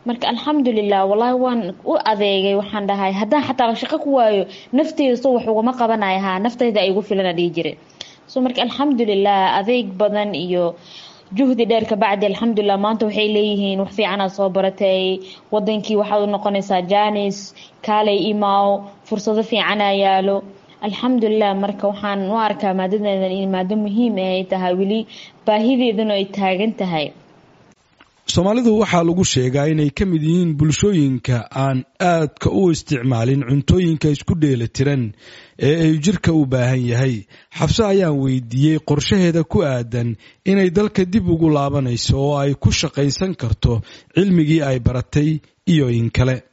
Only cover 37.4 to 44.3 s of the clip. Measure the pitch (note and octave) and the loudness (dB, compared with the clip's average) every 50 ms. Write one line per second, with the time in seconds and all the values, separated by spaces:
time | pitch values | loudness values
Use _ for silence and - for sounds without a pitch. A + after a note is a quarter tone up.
37.4 | - _ - - E3 D3+ - - A3+ G3+ G3 G3 F#3+ E3 D3+ C#3 C3+ C3+ C3 C3 | -20 _ -6 -2 0 0 2 2 2 2 4 2 2 2 0 0 0 0 0 -2
38.4 | B2 A#2 A#2 B2+ C#3 D3+ D#3 D3+ - - D3 C#3+ C3+ - G#3+ G3+ F#3 E3+ D#3+ E3 | -4 -4 -2 2 2 4 2 2 0 0 0 0 2 0 2 2 4 4 2 2
39.4 | D#3+ - - G#3 F3+ D3 C3 B2 A#2+ A#2 A2+ B2 A#2 A#2+ A2+ - - - - _ | 0 0 0 0 0 2 0 -2 -4 -4 -4 -4 -2 -2 -4 -6 -10 -20 -20 _
40.4 | _ - F#3+ G3 F#3+ F3+ E3 G3 G#3 G#3 - - F#3+ F3+ F3+ A#3 F#3 F3 D#3+ D#3+ | _ 0 2 2 2 2 2 2 0 0 0 0 -2 2 0 0 2 2 0 2
41.4 | E3+ D#3+ D3+ D3 C#3 C#3 C#3 C#3+ C3+ B2+ A#2+ A2+ - - C3+ C3+ C#3 C#3+ D3 C#3+ | 4 2 2 2 0 0 0 0 0 0 -2 -2 0 0 0 2 2 0 0 0
42.4 | C#3 C#3+ C#3 - - - - - - D3+ - - C#3+ C#3+ C3+ - F#3+ F#3+ F3+ - | 0 0 -2 0 0 0 0 0 -2 -4 -2 0 0 0 0 -2 -4 -4 -4 -4
43.4 | - A#2 G#2+ - - - A#2+ A2+ - - - - - _ _ - F#3 G3+ | -2 -4 -4 0 0 0 0 0 -4 -8 -16 -20 -20 _ _ 0 2 4